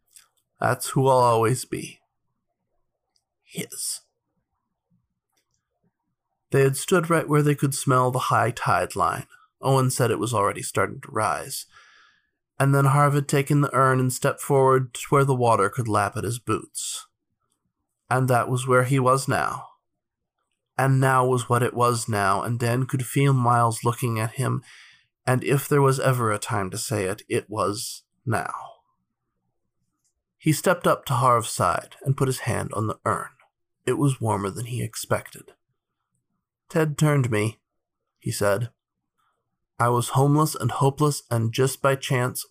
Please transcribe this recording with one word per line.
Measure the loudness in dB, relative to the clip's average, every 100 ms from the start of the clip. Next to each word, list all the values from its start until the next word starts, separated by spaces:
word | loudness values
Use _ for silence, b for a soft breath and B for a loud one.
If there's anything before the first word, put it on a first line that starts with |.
| _ b b b _ -6
"That's | -4 -2 -4
who | 0 2
I'll | 4
always | 4 2 0 -2
be. | -6 -10 -12 -18 _ _ _ _ _ _ _ _ _ _ _ _ _ _
His." | _ -14 -12 -10 -10 -12 _ _ _ _ _ _ _ _ _ _ _ _ _ _ _ _ _ _ _ _ _ _ _ _ -2
They | 2
had | 2 0
stood | 0 0 2
right | 0 2
where | 2
they | 2 2
could | 0 -2
smell | 2 2 2
the | 0
high | 0 0 0
tide | -2 -2 0 -2 -2
line. | -2 -2 -10 b b -6
Owen | 0 2 2
said | 0 0
it | 0
was | -2
already | 0 0 -2
starting | -4 -2 -2 -4
to | -8
rise. | -4 -2 -2 -6 -12 -14 b b b b b b b _ 0
And | 2
then | 4 4
Harv | 4 4
had | 2 0
taken | 0 2 2
the | 2
urn | 2 2 4
and | 0
stepped | 0 -2 -2
forward | 0 4 4 4 0
to | -8 0
where | 2 2
the | 2
water | 2 2 2
could | -2 -2
lap | 0 0 -4
at |
his | -6 -6
boots. | -4 -6 -6 -12 -10 -12 -16 _ _ _ _ _ _ _ _ _ -4
And | -2 2
that | 0 0
was | -2 2
where | 2
he | 2 2
was | 2 2 0
now. | -2 -2 -6 -14 _ _ _ _ _ _ _ _ _ _ -2
And | 2 2
now | 4 4 4
was | 0 2
what | 0
it | 0
was | 2 2 0 -2
now, | 0 0 0
and | -2 -2
Dan | -2 -2 -2
could | -4 -2
feel | 0 2
Miles | 4 4 4 2 0
looking | -2 -2 -4 -2
at | -4
him, | -2 -2 -2 B B B B B _ -2
and | 0
if | 0 -2 2
there | 2
was | 2 2
ever | 0 0 0
a | -2
time | -4 -4 -4
to | -6
say | -4 -2 -2
it, | -6 -4
it | -6 -4
was | -4 -4 -4 -10 -14 _ _ -4
now. | -4 -4 -10 -14 -20 _ _ _ _ _ _ _ _ _ _ _ _ _ _ _ _
He | -2
stepped | 0 0 2 2
up | 0 -2
to | 0
Harv's | 4 2 0
side | -2 0 0 -6 -10
and | -4 0
put | 0
his | -2
hand | -4 -4 -4
on | -6 -6
the | -6 -4
urn. | -4 -6 _ _ _ _ _ -4
It | 0
was | 0 0
warmer | -2 -2 -2
than | -6 -8
he | -6
expected. | -8 -8 -6 -6 -6 -20 -20 _ _ _ _ _ _ _ _ _ _ _ _
"Ted | -2 -2 2
turned | 2 2 0
me," | 0 -2 -6 _ _ _ _ _ _
he | -8
said. | -2 0 0 -4 _ _ _ _ _ _ _ _ _ _ -2
"I | 0
was | 0 0
homeless | 2 4 4 2 -2
and | -4
hopeless, | 0 -2 0 -2 -2 -4
and | -2 -2
just | 0 -2 0
by | 0 0
chance | -2 -2 -2 -6 -4